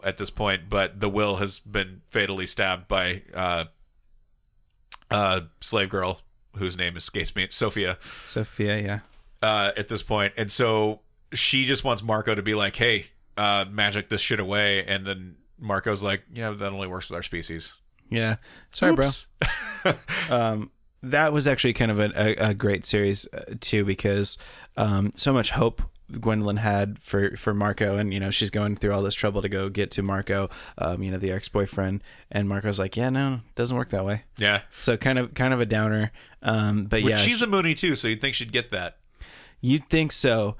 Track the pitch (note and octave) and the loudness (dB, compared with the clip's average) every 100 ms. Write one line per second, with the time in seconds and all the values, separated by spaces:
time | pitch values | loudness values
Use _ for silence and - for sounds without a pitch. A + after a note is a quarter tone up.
0 | F#2+ F#2 G2 - G#2 F#2+ F#2 G2+ F#2 G2 | -4 -4 -6 -2 0 0 0 0 0 0
1 | G#2 G#2 G#2 F#2+ G2+ - G#2 G2+ F#2 F#2 | 0 2 0 0 -2 -4 -4 -4 -4 -8
2 | - A2+ G2 F#2+ F#2 - F#2+ F2+ - G2 | -4 0 0 -2 -4 0 0 -2 -2 0
3 | F2+ F2+ - F#2 F2+ E2+ D#2+ _ _ _ | 0 -4 -8 -4 -2 -2 -4 _ _ _
4 | _ _ _ _ _ _ _ _ _ - | _ _ _ _ _ _ _ _ _ -16
5 | - G#2+ G2 F#2 D#2+ - - A2 F#2+ G2 | -2 0 2 0 -4 -10 -2 0 0 -2
6 | F#2 - - _ _ G2 F#2 F2+ F2 F2 | -2 -4 -12 _ _ -6 -6 -2 -4 -4
7 | - G#2 D#2+ F#2+ F#2+ - G#2+ G#2+ F2+ F2+ | -6 -4 -4 -4 -4 0 0 0 -2 -4
8 | - - - A#2 G#2+ - G#2 G#2+ G2+ G#2 | -12 -14 -8 -6 -6 -2 -2 0 -2 -6
9 | - - - - A2 G#2+ G2+ G#2 G2+ G#2+ | -8 -20 -20 -2 0 2 2 -2 -4 -6
10 | - G#2 G2+ - G2+ - A#2 A2 G#2+ G#2+ | -2 0 0 -2 -2 2 2 4 2 -2
11 | _ _ _ B2 - C3 C3 B2 C3 G#2 | _ _ _ -2 0 2 2 0 0 -2
12 | A2 A2 A2 G#2 G2+ G#2 G2 - A#2+ G#2 | 0 0 0 0 0 0 0 2 2 2
13 | - _ - G#2 G#2 G2+ F#2+ G#2 G#2 G2+ | -2 _ -10 -2 2 2 0 0 0 0
14 | - G#2 - G#2+ F#2+ G#2 G2+ G2 G2+ G2 | -2 -2 0 -2 0 2 2 2 0 -4
15 | F#2+ F#2 F2+ - _ - A2 G2 A2+ G2+ | -4 -8 -10 -18 _ -10 -4 -2 0 -2
16 | G2+ G2 - A#2 A2+ G2+ G2 G2 F#2 F#2 | -2 -2 -6 -8 -6 -4 -6 -6 -6 -8
17 | - F2 - E2+ E2 E2 - - _ _ | -8 -10 -8 -8 -8 -8 -10 -14 _ _
18 | - A#2 A2 A2 - - - - F3+ D3 | -6 -2 0 -2 -6 -20 -12 0 4 4
19 | C#3 - - - - - - - F3+ - | 2 0 -6 -2 -2 -2 -8 -2 -2 -2
20 | - - D#3+ B2 A2+ G#2+ - _ _ _ | -4 -6 0 2 2 0 -6 _ _ _
21 | B2+ C#3+ D#3 D3 C#3 C3 B2 A2+ A2+ G#2 | 0 2 4 4 4 4 2 2 2 2
22 | G#2 - G#2+ - G#2+ G2+ G#2 G2 - G#2 | 2 2 2 2 2 2 0 2 2 2
23 | G2+ G2+ - - - A#2+ - G#2+ G2+ F#2 | 4 2 0 -4 -10 -4 0 2 2 2
24 | G#2 G2+ G2 - - - - - G#2+ G2 | 2 2 2 0 -6 -20 -10 -2 2 2
25 | G2+ - C#3 C3 - - A#2 - - - | 2 2 4 4 2 2 0 0 -6 -8
26 | - A2+ A2+ G#2+ G#2 G#2+ A2 G2+ G2+ G#2 | -14 -4 0 0 0 0 2 2 0 -4
27 | - G2+ G2 - G#2+ G2+ G2+ - G2+ G2+ | -2 0 0 0 -2 0 0 0 0 0
28 | G#2 G2 G2 - G#2 G#2+ G#2 G2 G#2 G2+ | 0 -2 0 0 0 0 -2 0 0 0
29 | G2+ - G#2 G2+ G2 G2 G2 G2+ F#2+ - | 0 0 0 0 -2 -2 -2 -2 -2 0
30 | G2 G2 G2+ G2 F#2+ - - - E2 F2+ | 0 -2 0 0 -2 -6 -14 -6 -4 -2
31 | F#2+ F#2 F#2+ F#2 - G#2 G2 - F#2+ G2 | -4 -2 -2 -4 -2 -2 -2 -2 -2 -4
32 | - - - G#2 G2 G2 G#2 G2 F#2+ A2+ | -8 -20 -6 -2 -2 -2 -2 -2 -2 -2
33 | B2+ C3 C#3 B2 - - A#2+ B2 B2 F#2+ | 0 0 -2 -4 -6 -4 -2 -2 -2 -2
34 | F#2+ G#2+ - - G#2 G2+ - - - A2 | -2 -4 -6 -2 2 2 -2 -2 0 2
35 | C3 B2+ A#2+ - B2+ B2+ A2 A2 A2 G#2+ | 2 2 0 0 2 2 2 2 2 2
36 | G#2+ - - - - A2 G#2+ G#2 G2+ A2+ | 0 -6 -20 -6 0 2 2 0 2 2
37 | G#2+ G#2 G2+ A3 A#3 G3 E3 D3+ F3 C3+ | 4 4 4 2 2 4 2 2 2 2
38 | A2+ A2 C3+ - A#2 A#2+ - F#2+ F2 - | 0 0 -2 -2 -2 -2 -2 -4 -6 -10
39 | _ - - - - - B2 D3 - D#3+ | _ -20 -20 -20 -20 -2 2 2 2 2
40 | D#3 - C3 A2 G#2 | 2 4 4 4 0